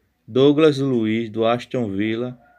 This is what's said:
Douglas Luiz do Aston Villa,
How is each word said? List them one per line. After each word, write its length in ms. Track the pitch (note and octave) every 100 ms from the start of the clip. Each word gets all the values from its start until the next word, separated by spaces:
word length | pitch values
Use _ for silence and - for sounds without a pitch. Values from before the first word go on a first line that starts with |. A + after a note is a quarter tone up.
| _ _ -
Douglas 520 | B2 C#3+ C#3+ D#3 C3+
Luiz 500 | C#3 B2 A2 A2 A#2
do 160 | A2
Aston 460 | A2+ A#2+ - C3 A2
Villa, 480 | F#2+ A2 A2+ B2 B2+ _